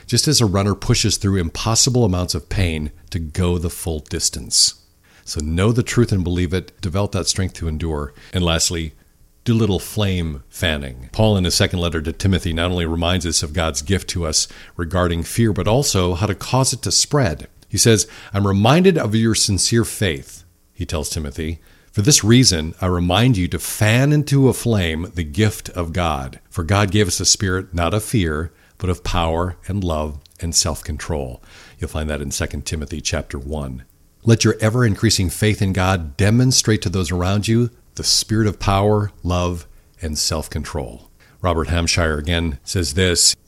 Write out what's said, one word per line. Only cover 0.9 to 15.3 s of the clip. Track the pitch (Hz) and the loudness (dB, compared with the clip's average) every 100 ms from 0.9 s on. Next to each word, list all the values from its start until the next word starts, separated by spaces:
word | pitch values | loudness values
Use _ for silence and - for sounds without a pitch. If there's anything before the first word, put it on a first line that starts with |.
| 123 107 - | 0 2 0
through | 101 98 | 0 0
impossible | 82 - 110 113 - 123 | -2 -4 -2 2 2 2
amounts | 110 90 87 - | 2 2 -2 -4
of | - | -4
pain | 104 87 80 73 - - | -2 0 -2 -8 -12 -10
to | 90 | -8
go | 78 82 90 87 | -6 -2 0 0
the | 85 | -4
full | - 87 78 | -6 -6 -8
distance." | - - - - - - - - _ _ _ - | -6 -6 -4 -6 -4 0 0 -2 _ _ _ -20
So | - - | -10 -6
know | 78 82 104 | -2 2 2
the | 120 | 2
truth | - - 113 | 0 2 2
and | 98 | 2
believe | 87 87 87 | 0 0 0
it, | 90 - - | -2 -4 -8
develop | 92 95 101 | -4 -2 -2
that | 92 82 | -2 -2
strength | - 90 | -2 -4
to | - 80 | -4 -6
endure. | 76 82 76 71 - - | -4 -4 -4 -6 -12 -6
And | 92 | -2
lastly, | 87 82 - 85 80 - _ _ - _ | 0 2 0 -2 -6 -10 _ _ -20 _
do | - | 0
little | 113 107 92 | 2 2 0
flame | - 107 101 90 82 71 - | -4 -2 -2 0 -4 -6 -12
fanning. | - 90 76 69 62 - | -4 -2 -2 -6 -12 -10
Paul | - 110 101 | 2 4 4
in | |
his | 87 | 2
second | - 98 92 | 2 0 0
letter | 85 80 | -2 -2
to | 78 | -4
Timothy | - 95 87 87 | -2 0 2 0
not | 82 87 | -2 0
only | 90 82 | 0 -2
reminds | 82 85 92 82 | 0 0 0 0
us | - | -2
of | 78 | -2
God's | 76 80 - | -2 -2 -2
gift | - 95 - | -2 -2 -2
to | 90 | -4
us | 80 80 - - - - | -2 -2 -4 -8 -18 -8
regarding | 85 90 90 85 | -2 0 0 0
fear, | 82 | -4